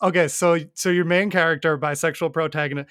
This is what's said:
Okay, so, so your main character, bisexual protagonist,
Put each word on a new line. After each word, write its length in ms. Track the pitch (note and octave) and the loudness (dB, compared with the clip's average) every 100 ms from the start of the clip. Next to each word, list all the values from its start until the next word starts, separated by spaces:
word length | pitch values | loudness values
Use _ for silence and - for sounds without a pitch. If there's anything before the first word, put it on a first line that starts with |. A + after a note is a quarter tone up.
Okay, 280 | F#3+ F3 D3+ | 0 2 0
so, 300 | - F3 E3+ D#3 | 2 2 2 -2
so 160 | - F#3 | -6 0
your 140 | F3 E3+ | 0 2
main 240 | F3+ G#3 | 2 2
character, 460 | F3+ E3 D3+ E3 D3 | 0 0 0 0 -2
bisexual 560 | D3+ C#3+ E3 D#3 E3 | -2 -2 -4 -2 -4
protagonist, 560 | E3 D#3+ D#3 D3 C#3+ C#3 | -2 -4 -2 -4 -6 -10